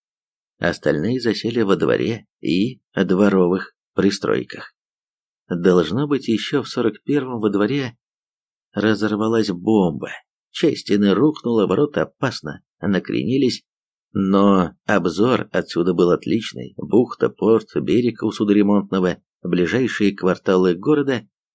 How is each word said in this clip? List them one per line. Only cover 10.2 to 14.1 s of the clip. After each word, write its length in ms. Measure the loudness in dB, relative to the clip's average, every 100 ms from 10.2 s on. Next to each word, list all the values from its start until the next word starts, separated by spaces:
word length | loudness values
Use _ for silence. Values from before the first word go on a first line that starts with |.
| -18 _ _
Часть 320 | -2 0 0
стены 320 | -2 2 2
рухнула, 520 | 4 2 0 -2 0 2
ворота 360 | 2 0 -2
опасно 600 | -6 _ -6 -6 -10 -12 _ _
накренились, 840 | -2 -2 -2 -4 -2 0 0 -2 -10 _ _ _ _